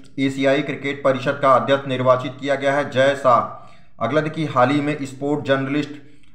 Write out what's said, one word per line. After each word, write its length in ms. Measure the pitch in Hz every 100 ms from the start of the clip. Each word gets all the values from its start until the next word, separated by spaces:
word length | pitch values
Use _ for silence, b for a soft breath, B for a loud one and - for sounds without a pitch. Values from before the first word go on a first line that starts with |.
| - -
एशियाई 440 | 135 135 135 139
क्रिकेट 420 | 147 131 139 135
परिषद 340 | 139 127 131 135
का 100 | 135
अध्यक्ष 360 | 123 120 139 139
निर्वाचित 440 | 127 127 127 135 -
किया 140 | 139
गया 180 | 135 139
है? 180 | 139 143
जय 260 | 123 135 139
शाह। 540 | 131 117 - - B B B B 117
अगला 140 | 147
देखिए, 260 | 151 151 151
हाल 240 | 127 127
ही 100 | 147
में 180 | 147 151
स्पोर्ट 420 | 135 - 143 147
जर्नलिस्ट, 460 | 123 135 135 143 147 - - b b